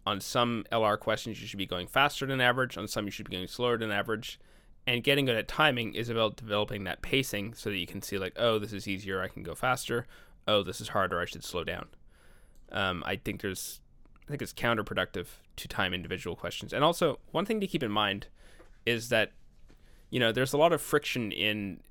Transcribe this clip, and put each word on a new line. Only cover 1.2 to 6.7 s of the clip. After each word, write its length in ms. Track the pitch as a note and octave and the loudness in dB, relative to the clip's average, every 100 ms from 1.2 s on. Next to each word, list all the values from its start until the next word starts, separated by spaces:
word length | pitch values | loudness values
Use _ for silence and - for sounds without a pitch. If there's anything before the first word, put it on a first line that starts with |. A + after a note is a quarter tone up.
| A2+ G2+ | -2 -10
you 80 | F2 | -8
should 100 | G2 | -6
be 80 | F#2 | -4
going 220 | F2+ F2 | -4 0
faster 360 | C3+ C#3+ - | 4 4 2
than 160 | C3+ C3 | -2 4
average, 360 | B2 B2+ B2 - | 4 4 0 -4
on 100 | G#2 | -4
some 200 | A#2 G#2 | -4 -4
you 40 | |
should 180 | - - | -6 -8
be 80 | F#2 | -6
going 120 | F#2 | -6
slower 280 | - B2 A2+ | -2 0 2
than 140 | A2 | 0
average, 480 | G2+ A2 A2 - - - - - - - | 0 0 -2 -4 -12 -18 -20 -20 -8 -2
and 160 | A#2+ | 2
getting 220 | C#3 C#3+ | 4 4
good 120 | C3 A2+ | 4 2
at 120 | - | 0
timing 460 | - D#3 B2 A2 | 4 4 4 -2
is 140 | - A#2 | -4 -2
about 280 | A2+ A2 - | 2 0 0
developing 480 | A2+ G#2 G#2 | -2 0 0